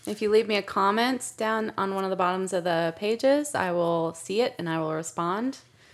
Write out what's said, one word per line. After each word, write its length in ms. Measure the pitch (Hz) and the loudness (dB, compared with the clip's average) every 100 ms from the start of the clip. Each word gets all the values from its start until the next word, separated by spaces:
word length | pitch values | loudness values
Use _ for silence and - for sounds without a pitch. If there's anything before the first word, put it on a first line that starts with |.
| - | -10
If 140 | 208 | -4
you 80 | 214 | 4
leave 160 | 214 214 | 4 4
me 80 | 208 | 0
a 80 | |
comment 680 | 196 208 196 214 247 247 - - | 0 2 2 4 2 0 -6 -4
down 360 | 220 220 220 208 | -2 0 -2 -2
on 160 | 196 | -2
one 100 | 196 | -2
of 60 | 190 | -2
the 60 | 185 | 0
bottoms 360 | 180 185 190 | 0 0 -2
of 100 | 185 | 0
the 320 | 175 165 165 165 | 0 2 0 -2
pages, 560 | 208 226 269 285 294 | -2 2 4 4 2
I 180 | - 185 | -2 -2
will 440 | 175 170 170 165 165 | 0 2 2 0 -4
see 260 | - 196 | -4 0
it 140 | 247 - | 0 0
and 100 | 170 | -4
I 120 | 160 | -2
will 140 | 156 | -2
respond. 680 | 156 165 - 170 196 254 262 - _ - | -4 -6 -4 -2 -2 -2 -6 -16 _ -20